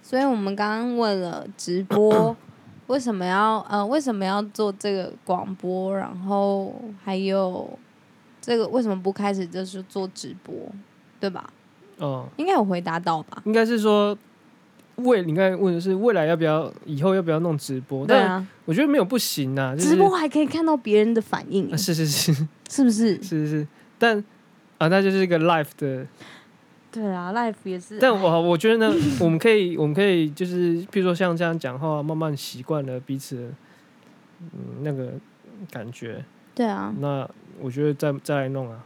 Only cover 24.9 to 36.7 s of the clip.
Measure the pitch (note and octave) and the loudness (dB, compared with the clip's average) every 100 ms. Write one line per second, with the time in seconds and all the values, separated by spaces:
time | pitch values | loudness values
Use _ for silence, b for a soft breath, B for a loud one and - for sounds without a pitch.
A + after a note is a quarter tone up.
24.9 | F#3+ G3 F#3+ F#3 E3+ D#3+ E3 D3 - C#3+ | 4 4 2 2 4 4 2 0 -6 -6
25.9 | C3 C3+ B B B B _ _ _ _ | -6 -10 B B B B _ _ _ _
26.9 | A3+ G#3+ F#3 F3+ A3 A#3 G#3 F#3+ F3+ F3 | -6 -4 -4 -4 -4 -4 -6 -8 -10 -10
27.9 | G#3+ B3+ G#3 F#3 E3 E3+ E3+ A3 A3+ A3 | 2 2 4 4 4 4 2 4 4 4
28.9 | E4 D4 C4+ E3+ D#3+ A#3 G#3+ F3+ D3+ D3+ | 4 2 2 2 4 4 4 2 0 0
29.9 | D3+ G3+ F3 D#3 D3 F3+ F3+ F3 E3+ F#3 | 2 2 2 0 -2 -4 0 0 0 -2
30.9 | G#3 F#3 E3+ F#3 E3+ E3+ E3 C3 B2+ D#3+ | 0 0 2 0 0 0 -2 -6 -4 -4
31.9 | D3+ D3 D#3+ D#3+ C#3 - B2 B2+ D#3 C3+ | -2 -2 -2 -2 -4 -8 -14 -6 -4 -4
32.9 | B2+ C3 C3+ - B2 A#2+ C#3 b b b | -8 -6 -8 -8 -12 -12 -16 b b b
33.9 | b b - _ _ E3+ - B2 A#2+ D3 | b b -20 _ _ -18 -14 -14 -8 -6
34.9 | C#3 B2+ C3 - _ - A3 F#3+ B2+ A2 | -6 -8 -12 -16 _ -20 -20 -16 -14 -14
35.9 | A#2+ A#2 A2+ C3+ _ _ - A#3 | -14 -14 -14 -16 _ _ -4 -2